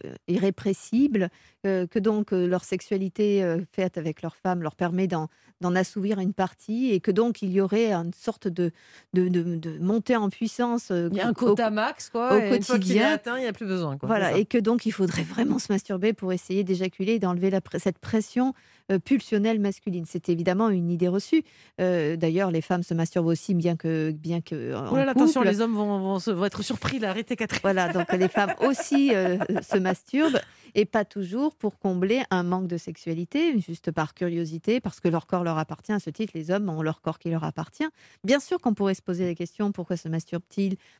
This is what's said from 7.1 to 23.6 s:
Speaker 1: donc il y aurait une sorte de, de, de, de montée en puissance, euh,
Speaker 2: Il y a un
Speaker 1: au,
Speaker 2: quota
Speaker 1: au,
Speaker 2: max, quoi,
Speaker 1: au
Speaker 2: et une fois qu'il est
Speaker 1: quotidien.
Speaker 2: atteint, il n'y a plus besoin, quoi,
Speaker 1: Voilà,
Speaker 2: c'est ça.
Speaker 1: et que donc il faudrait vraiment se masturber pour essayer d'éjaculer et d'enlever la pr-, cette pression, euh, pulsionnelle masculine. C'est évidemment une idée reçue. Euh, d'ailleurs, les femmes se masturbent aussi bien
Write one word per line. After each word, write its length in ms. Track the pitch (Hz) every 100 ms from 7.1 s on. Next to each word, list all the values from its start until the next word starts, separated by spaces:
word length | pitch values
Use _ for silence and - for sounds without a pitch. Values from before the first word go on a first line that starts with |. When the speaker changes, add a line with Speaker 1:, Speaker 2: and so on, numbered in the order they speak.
Speaker 1:
donc 300 | 190 233 -
il 100 | 190
y 80 | 190
aurait 320 | 196 208 226
une 220 | 180 170
sorte 340 | - - - 196
de, 240 | 170 175 - - - _
de, 160 | 185 180
de, 300 | 180 170 165
de 200 | 160 156
montée 360 | 180 220 - 240
en 140 | 202
puissance, 640 | - 226 - 240 233 -
euh, 180 | 175 170
Speaker 2:
Il 60 | 196
y 40 |
a 60 | 226
un 40 |
Speaker 1:
au, 20 |
Speaker 2:
quota 340 | - 240 208 220
Speaker 1:
au, 40 |
Speaker 2:
max, 380 | 214 240 - -
quoi, 260 | 233 247 214
Speaker 1:
au 40 |
Speaker 2:
et 160 | 208 233
une 80 |
fois 160 | 202 233
qu'il 120 | 185
est 80 | 202
Speaker 1:
quotidien. 120 | 262
Speaker 2:
atteint, 260 | 311 233 247
il 40 |
n'y 60 | 247
a 60 |
plus 120 | 190 208
besoin, 320 | 185 156 139
quoi, 100 | -
Speaker 1:
Voilà, 200 | 220 180
Speaker 2:
c'est 60 | 175
ça. 40 |
Speaker 1:
et 60 | 214
que 120 | 240
donc 260 | 208 240 220
il 60 |
faudrait 320 | 202 185 170
vraiment 360 | 165 220 277 277
se 100 | -
masturber 420 | 202 - 190 214
pour 180 | 214 190
essayer 320 | 180 - 190
d'éjaculer 500 | 190 180 185 - 190
et 60 | 226
d'enlever 300 | 185 175 190
la 100 | 190
pr-, 200 | - 160
cette 200 | 190 -
pression, 540 | - 220 - 240 262 - _ _ -
euh, 80 | 190
pulsionnelle 600 | - 262 - 208 220 220
masculine. 420 | 202 - 214 175 165
C'est 220 | 175 -
évidemment 420 | 170 175 185 226
une 220 | 185 170
idée 160 | 170 180
reçue. 360 | 190 - 320 - - - -
Euh, 380 | 185 175 151 165
d'ailleurs, 340 | 165 170 190
les 100 | 165
femmes 220 | - 180
se 100 | 175
masturbent 340 | 165 165 180 165
aussi 260 | 165 -
bien 240 | 175